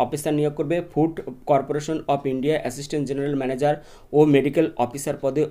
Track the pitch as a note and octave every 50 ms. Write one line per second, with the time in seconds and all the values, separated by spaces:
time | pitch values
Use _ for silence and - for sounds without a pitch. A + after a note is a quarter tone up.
0 | B2+ B2 - D3 D3 D#3+ D#3 D3 D3 D3 D3 - D#3 C#3+ E3+ F3 E3+ F3 - D3+
1 | D3+ D#3+ D#3+ - - - B2+ - - - D3+ C3+ C3 - D3+ D3 D3 - D#3+ D#3
2 | - - C#3+ C#3 - C#3 C3 C3 B2+ C#3+ D#3 D3+ - A#2+ A#2 - C#3+ - - D3+
3 | C#3+ B2 C#3 C3+ C#3 C#3+ C#3+ C#3 C3 B2+ C3+ C3 C#3+ D3 D3 D3 - - - -
4 | - - - C#3+ D3+ D3+ C#3+ C#3 C3 D3 C#3 E3+ D#3+ - - - B2 A#2+ - C#3+
5 | - D#3 C#3+ C#3 - C3+ C3 C#3+ D3+ D3